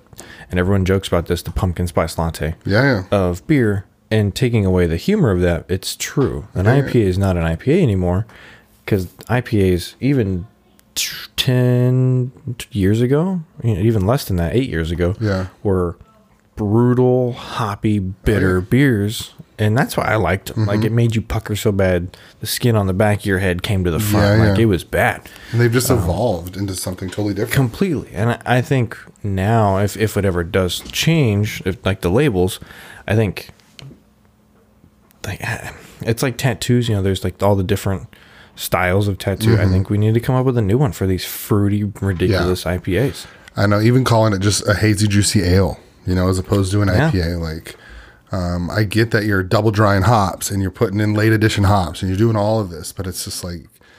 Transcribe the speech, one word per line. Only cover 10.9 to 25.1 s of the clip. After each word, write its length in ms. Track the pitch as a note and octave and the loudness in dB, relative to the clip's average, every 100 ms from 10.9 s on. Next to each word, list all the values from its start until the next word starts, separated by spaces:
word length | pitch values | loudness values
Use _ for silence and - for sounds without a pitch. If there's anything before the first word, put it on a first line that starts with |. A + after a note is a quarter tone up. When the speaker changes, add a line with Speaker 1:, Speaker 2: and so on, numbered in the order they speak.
| - | -10
Speaker 1:
t-, 160 | - - - - | -8 -10 -12 -6
ten 960 | - B2 B2 B2 B2 B2+ B2+ B2+ B2 - B2+ A#2+ - | 0 2 2 2 2 2 2 0 -2 -8 -12 -12 -8
years 280 | G#2 F#2+ A2 | 0 2 2
ago, 400 | B2 C#3+ F#3 F#3 D#3+ - | 2 2 0 -4 -8 -6
you 120 | A2+ G2+ | -2 0
know, 40 | |
even 260 | G#2+ A2+ F#2 | 2 2 2
less 180 | C3+ - | 0 0
than 120 | F#2 | -2
that, 180 | E2+ G#2 | 0 0
eight 120 | C3 | 0
years 200 | D#2+ D#2+ | -2 -2
ago, 240 | E2 F2 F#2 | -2 -2 0
Speaker 2:
Yeah. 260 | A2 F#2+ F#2 - | -2 -2 -4 -6
Speaker 1:
were 340 | G#2+ F#2+ F2 E2 - _ _ _ _ - | -2 0 -2 -6 -16 _ _ _ _ -6
brutal, 800 | G#2+ A2 A#2+ B2 B2+ B2+ B2 | 0 2 4 4 4 2 0
hoppy, 680 | A#2+ - - A2+ G2+ A2+ G#2+ | -6 -10 -8 -6 -4 -2 -2
bitter 580 | F#2 F#2+ - G2+ F#2+ F#2 | -2 -4 -2 2 2 0
Speaker 2:
Oh, 20 | |
yeah. 60 | F#2 | 2
Speaker 1:
beers. 640 | A#2+ C#3 A2 G2+ A#2 - - - - | 2 4 2 0 -4 -10 -16 -16 -4
And 200 | G#2+ A2 | 0 2
that's 180 | A#3 - | 0 -2
why 80 | - | -2
I 100 | A2 | 0
liked 360 | F2 G2 - - | 0 -2 -4 -4
'em. 80 | G#2+ | -2
Like, 140 | G#2 | 0
Speaker 2:
Mm-hmm. 80 | A2 | 0
Speaker 1:
it 40 | |
made 240 | A2+ A#2 A2 | 2 0 0
you 60 | |
pucker 340 | G#2 A2 - G#2+ | -2 -4 -4 -4
so 160 | A#2 | -2
bad, 460 | G2 F#2+ F2+ F2+ - - - | 0 2 0 -2 -10 -20 -14
the 80 | A2 | -8
skin 280 | - B2 A2+ | -2 2 2
on 120 | G2 | 2
the 60 | |
back 260 | F#2 G#2+ G2+ | 0 2 0
of 60 | G#2 | 0
your 140 | F#2+ | 0
head 220 | F#2+ F2 | 0 -2
came 220 | - G2 | -2 -2
to 80 | F2+ | 0
the 80 | D#2+ | 0
front. 400 | G#2 G2 G2+ G#2+ | 0 2 2 4
Speaker 2:
Yeah, 80 | A2 | 4
Speaker 1:
Like, 80 | G2 | 4
Speaker 2:
yeah. 60 | |
Speaker 1:
it 20 | A2+ | 2
was 160 | F2+ | 2
bad. 380 | - D#2 A2+ | -2 -2 0